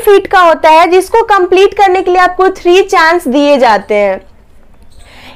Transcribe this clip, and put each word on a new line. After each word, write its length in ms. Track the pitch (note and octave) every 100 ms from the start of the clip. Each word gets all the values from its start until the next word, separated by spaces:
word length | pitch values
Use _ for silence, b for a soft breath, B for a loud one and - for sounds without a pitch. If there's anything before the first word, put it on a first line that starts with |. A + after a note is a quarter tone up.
feet 220 | A4 G4 F#4+
का 140 | F#4+
होता 280 | E4+ D#4+ D#4+
है 160 | D#4+ F4
जिसको 320 | F#4 F#4 A4+
complete 500 | A4+ G4 F4+ F#4 G4 G4
करने 220 | G4 F#4
के 80 | F#4
लिए 100 | F4+
आपको 280 | F4+ F4+ F#4+
three 320 | F#4+ F4 F#4
chance 440 | F#4+ F4+ D#4+ F4 C#4
दिए 280 | C4+ C#4+ C#4+
जाते 360 | A#3+ G3+ -
हैं। 260 | G#3 G3+ F#3+ - - _ - - - - B B B B